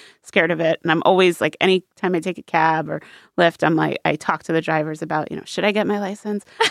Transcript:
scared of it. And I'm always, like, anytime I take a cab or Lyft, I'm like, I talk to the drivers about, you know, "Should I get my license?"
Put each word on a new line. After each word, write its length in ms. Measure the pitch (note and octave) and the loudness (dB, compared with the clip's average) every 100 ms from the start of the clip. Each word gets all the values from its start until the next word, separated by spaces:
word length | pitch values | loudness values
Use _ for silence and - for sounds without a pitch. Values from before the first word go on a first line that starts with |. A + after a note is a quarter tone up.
| - _ | -20 _
scared 280 | - G3+ E3 | -4 0 0
of 80 | E3 | 0
it. 180 | D#3+ - | 0 0
And 100 | E3+ | 2
I'm 100 | E3 | 2
always, 360 | - F#3+ F#3 E3+ | 4 4 4 2
like, 160 | D#3 - | -2 0
anytime 540 | F#3+ F#3 - - F#3 | 2 2 -2 -6 -2
I 60 | F3 | -2
take 180 | F#3 E3+ | -4 -10
a 40 | |
cab 460 | - E3 D#3+ D#3+ D3+ | -4 0 2 0 -4
or 140 | D3+ - - _ - | -8 -12 -20 _ 2
Lyft, 280 | E3+ - D#3+ | 2 2 0
I'm 80 | |
like, 240 | D#3+ D#3 - | 2 0 -2
I 100 | E3 D#3 | -2 -2
talk 280 | - D#3+ | -2 -4
to 80 | - | -2
the 80 | D#3+ | -2
drivers 420 | D#3+ D#3+ D#3 D#3 | 0 -2 -2 -6
about, 280 | D#3 D#3 - | -6 -4 -4
you 40 | D3+ | -10
know, 60 | - | -10
"Should 180 | - | -4
I 80 | G3+ | -2
get 140 | G#3 F#3+ | 0 -2
my 120 | G#3 | -2
license?" 460 | G3 G#3 G#3 G#3 - - A4+ | -6 -8 -8 -8 -8 -4 -2